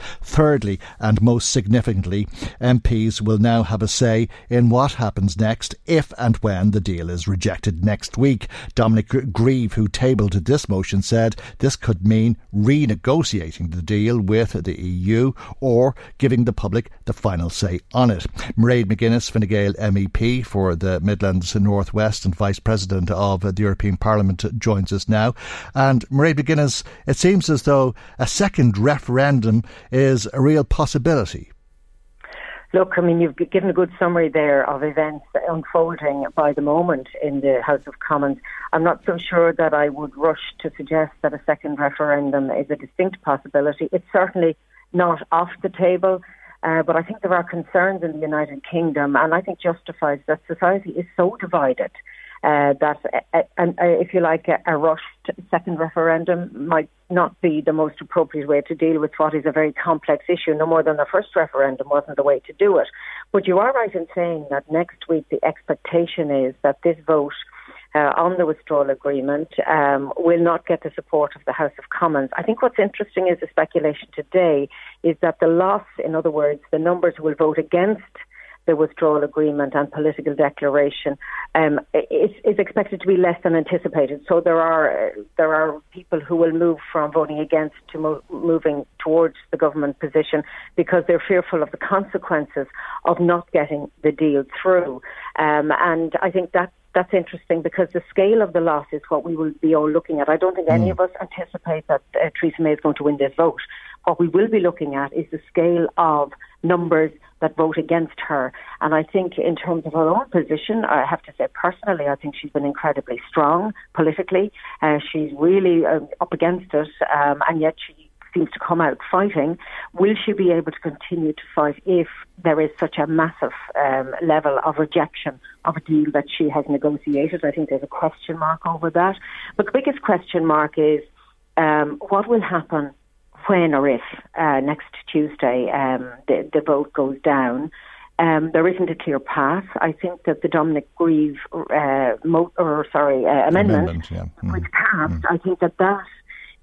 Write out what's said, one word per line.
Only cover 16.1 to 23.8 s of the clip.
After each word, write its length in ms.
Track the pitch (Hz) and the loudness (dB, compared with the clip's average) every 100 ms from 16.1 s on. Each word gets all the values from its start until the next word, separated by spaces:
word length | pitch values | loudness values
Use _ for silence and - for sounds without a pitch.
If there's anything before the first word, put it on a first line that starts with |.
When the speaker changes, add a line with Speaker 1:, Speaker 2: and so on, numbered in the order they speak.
| - | -2
Speaker 1:
giving 260 | 131 127 | 2 2
the 80 | 120 | 2
public 380 | - 98 110 - - - | 0 -2 -2 -4 -12 -8
the 80 | |
final 340 | - 104 87 85 | -4 -2 -2 -4
say 320 | - 98 90 - | -2 -4 -4 -4
on 160 | 123 120 | 2 2
it. 160 | 90 - - - - | 2 -4 -8 -8 2
Mairead 260 | 117 123 | 4 4
McGuinness, 460 | 101 107 113 117 - | 2 0 2 2 0
Fine 180 | 113 98 | -2 0
Gael 240 | 104 101 98 | 2 0 0
M 180 | 107 98 | 0 0
E 100 | 98 | 0
P 360 | - 117 127 | 0 0 0
for 340 | 110 101 95 82 | -2 0 0 0
the 240 | 95 87 | 0 0
Midlands 540 | 95 101 98 92 87 | 0 0 0 0 -2
North 400 | 107 101 101 95 | 0 2 2 0
West 320 | 107 107 - 95 | 0 0 0 -4
and 80 | |
Vice 240 | - 101 98 | -2 -2 0
President 520 | 113 107 92 95 87 | 0 -2 0 -2 -2
of 300 | 90 101 92 | 0 0 0
the 220 | 98 95 | -2 0
European 340 | 104 92 | 0 0